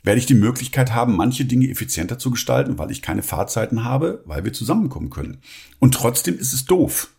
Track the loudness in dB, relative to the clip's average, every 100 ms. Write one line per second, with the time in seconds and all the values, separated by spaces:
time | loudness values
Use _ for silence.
0 | 4 2 6 6 6 0 -4 0 2 2
1 | 2 2 2 0 0 2 2 0 -6 -4
2 | -4 -4 -4 -2 0 0 0 -4 -6 -8
3 | -4 -4 -4 -4 -2 -2 -2 -2 0 0
4 | -2 -4 -8 -6 -6 -6 -2 0 0 -4
5 | -8 -8 -10 -12 -20 -20 -20 _ 4 4
6 | 0 0 -2 -4 -4 -6 2 2 2 -2
7 | -8